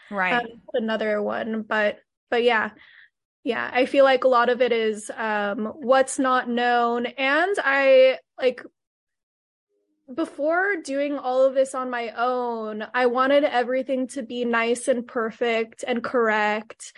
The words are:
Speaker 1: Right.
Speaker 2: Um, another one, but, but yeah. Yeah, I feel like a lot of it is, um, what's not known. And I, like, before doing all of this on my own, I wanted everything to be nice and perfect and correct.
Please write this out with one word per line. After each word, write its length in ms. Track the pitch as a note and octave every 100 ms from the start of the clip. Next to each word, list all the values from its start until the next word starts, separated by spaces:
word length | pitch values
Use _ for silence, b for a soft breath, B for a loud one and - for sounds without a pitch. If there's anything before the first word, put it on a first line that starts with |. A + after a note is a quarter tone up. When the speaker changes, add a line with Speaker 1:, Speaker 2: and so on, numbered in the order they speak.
| B
Speaker 1:
Right. 240 | G3+ F#3
Speaker 2:
Um, 120 | A3+ A#3 - -
another 480 | B3+ A3 A3 A3 G#3
one, 400 | G#3 A3+ A3+ A3
but, 360 | G#3+ G#3+ G#3 - _ _ -
but 120 | A#3+
yeah. 280 | A#3+ A3 G#3+ - B B B _ _ _
Yeah, 280 | C#4 - A#2+
I 140 | B3 C#4
feel 180 | C#4
like 200 | C4+ C4
a 40 | C4
lot 220 | A#3+ A#3
of 100 | A#3+
it 120 | B3
is, 380 | A#3 A3 G#3+ - -
um, 500 | A3 G#3 G3+ G3+ G#3+
what's 520 | D#4+ A#3+ C4 C4 -
not 300 | C4 B3+ A#3+
known. 580 | A#3 B3 A#3+ A#3+ A#3+ A#3+
And 500 | - C4+ D4 F#4 G4
I, 540 | C#4 C#4 C4+ C4 C4 B3+ _ -
like, 240 | C4 - - _ _ _ _ _ _ _ _ _ _ _ _ _ -
before 640 | B3+ D#4+ - D4 E4+ G4 E4+
doing 420 | C4+ C#4 C#4+ C#4+
all 240 | B3+ B3+
of 100 | C4+
this 200 | C4+ C4
on 160 | C4 B3+
my 200 | A#3+ A#3 -
own, 720 | B3 B3+ A#3+ A3+ G#3+ G#3+ A3
I 120 | B3+ B3
wanted 360 | B3 C4 C#4+
everything 640 | D4 A#3+ B3 C4 C4 C4 B3+
to 140 | C#4
be 220 | A3+ B3
nice 420 | A#3+ A#3 A3+ A#3+ -
and 200 | A#3+ A#3+
perfect 760 | B3 A3 - A#3+ A3+ A3+ - B3+
and 160 | A#3+
correct. 920 | - B3+ A3 G#3+ G#3 G#3+ - - -